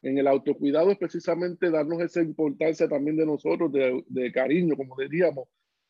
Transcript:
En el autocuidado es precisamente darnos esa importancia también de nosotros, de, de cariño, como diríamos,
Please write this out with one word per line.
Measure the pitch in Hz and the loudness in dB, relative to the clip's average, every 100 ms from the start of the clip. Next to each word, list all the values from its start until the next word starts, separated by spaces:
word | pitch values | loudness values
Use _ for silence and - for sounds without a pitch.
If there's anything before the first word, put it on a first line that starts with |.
En | 131 135 | -2 0
el | 139 | 2
autocuidado | 139 143 143 143 147 180 | 2 0 -2 0 2 2
es | 196 | 2
precisamente | 170 175 165 170 180 175 180 | -2 -6 -4 -2 -2 -2 0
darnos | 156 147 165 | 0 0 -2
esa | 170 175 | -2 0
importancia | 165 156 151 139 160 156 160 | -2 0 -2 0 -2 0 0
también | 147 143 156 | 0 -2 0
de | 156 | 0
nosotros, | 147 156 170 170 | 0 -2 0 0
de, | 139 131 127 - | 2 0 0 -4
de | 127 123 | -4 -2
cariño, | - 131 165 175 131 | 0 2 2 2 0
como | 135 127 | -4 -8
diríamos, | 139 156 175 143 - _ _ _ | -6 2 0 0 -14 _ _ _